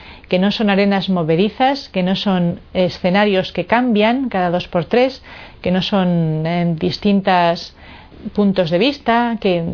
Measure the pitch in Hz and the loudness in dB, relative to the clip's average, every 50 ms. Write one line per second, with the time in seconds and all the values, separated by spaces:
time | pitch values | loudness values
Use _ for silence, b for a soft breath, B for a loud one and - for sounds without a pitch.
0 | B B B B B B - - 185 202 202 - 226 202 196 190 202 202 196 196 | B B B B B B 0 0 2 0 0 0 0 2 2 2 2 2 2 0
1 | 170 - 185 175 165 151 165 160 196 220 - - 262 262 285 277 - - - 190 | 0 0 -2 -2 0 0 2 2 2 0 0 0 0 0 0 -2 -6 -8 -4 -2
2 | 180 180 190 185 - 208 190 180 175 170 170 - - - - 185 185 170 - - | 0 0 -2 -2 0 0 0 0 0 0 -2 -4 -10 -8 -2 0 0 0 -2 -2
3 | - 185 175 202 208 214 196 185 180 - - - 196 190 220 233 247 254 226 208 | -2 0 2 2 2 2 2 0 0 -2 -4 -6 -2 0 0 0 2 2 2 2
4 | 208 220 240 269 277 240 - 196 180 175 170 180 175 - - 180 156 - - 240 | 2 2 0 0 -2 -4 -2 -2 -2 0 -2 -2 -4 -2 -4 -4 -2 0 2 2
5 | 247 269 269 - B B B B B B B B - 180 180 185 175 - - 196 | 2 2 0 -6 B B B B B B B B -4 -2 -2 0 -2 0 0 0
6 | 185 180 175 170 165 160 156 156 160 160 170 175 175 170 170 156 175 180 - - | 2 2 2 0 0 0 -2 -2 -2 -2 -2 0 0 -2 -2 -2 -2 -4 -4 -2
7 | - 208 202 202 190 202 185 180 175 170 170 170 - - B B B B B B | 0 0 0 2 2 2 2 2 4 2 0 -2 -6 -14 B B B B B B
8 | B B B - - 220 - - 208 202 190 190 185 156 175 175 208 285 277 - | B B B -16 -14 -8 -2 0 0 2 2 2 0 0 2 2 2 2 0 -2
9 | - - 226 233 240 240 233 214 - 202 180 175 170 165 | -2 0 0 0 0 0 -4 -2 0 0 0 0 -2 -4